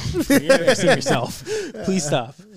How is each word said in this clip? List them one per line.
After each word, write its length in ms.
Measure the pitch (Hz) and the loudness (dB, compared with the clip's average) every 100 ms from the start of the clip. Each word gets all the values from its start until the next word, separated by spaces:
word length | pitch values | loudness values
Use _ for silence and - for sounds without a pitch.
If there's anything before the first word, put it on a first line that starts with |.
| - | -4
<laughs> 160 | 359 - | -2 2
You're 100 | 277 | 2
embarrassing 480 | - 269 - 214 - | 4 4 4 2 4
yourself. 540 | 254 262 - - - - 427 359 226 180 | 2 2 -2 -2 -8 -8 -6 -6 -6 -4
Please 200 | 190 143 | -2 0
stop. 300 | 151 117 - 202 | -2 -4 -12 -20